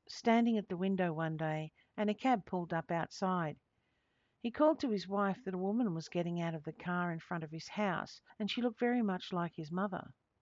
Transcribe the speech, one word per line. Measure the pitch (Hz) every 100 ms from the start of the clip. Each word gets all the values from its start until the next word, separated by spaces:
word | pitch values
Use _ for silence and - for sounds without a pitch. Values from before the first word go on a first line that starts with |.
| -
standing | - - 226 233 220
at | 196
the | 175
window | 190 190 180
one | 156 160 156
day, | 160 156 156 - _ -
and | 208
a | 208
cab | 262 240 -
pulled | 185 170
up | 165 -
outside. | 170 156 - 190 180 160 143 _ _ _ _ _ _ _ _
He | 233
called | - 302 311
to | 277
his | 208 175
wife | 196 202 190 -
that |
a | 185
woman | 190 220 233
was | 165 156
getting | 175 170 175
out | 170 160
of |
the | 151
car | 156 180 180 175
in | 165
front | - 175
of | 156
his | 160 -
house, | - 208 170 - - _ -
and | 208
she | -
looked | 240 226
very | 240 247
much | 214 180 -
like | 180 170 -
his | 151
mother. | 175 202 180 - - _ _